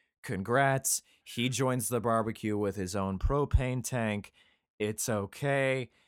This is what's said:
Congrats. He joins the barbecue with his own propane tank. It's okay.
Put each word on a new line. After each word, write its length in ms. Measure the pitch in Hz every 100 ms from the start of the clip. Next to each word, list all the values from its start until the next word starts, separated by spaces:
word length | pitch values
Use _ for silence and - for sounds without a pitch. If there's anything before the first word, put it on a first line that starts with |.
| _ _
Congrats. 760 | - 95 98 127 139 135 - - - _
He 260 | - - 123
joins 400 | 120 131 127 107
the 100 | 120
barbecue 560 | 113 113 110 110 107 104
with 180 | 101 98
his 200 | 92 101
own 220 | 95 95
propane 680 | - 139 143 - 127 127
tank. 500 | - 127 110 104 - _ _ _ _ -
It's 320 | 107 110 -
okay. 800 | 107 98 - 143 139 135 131 120 _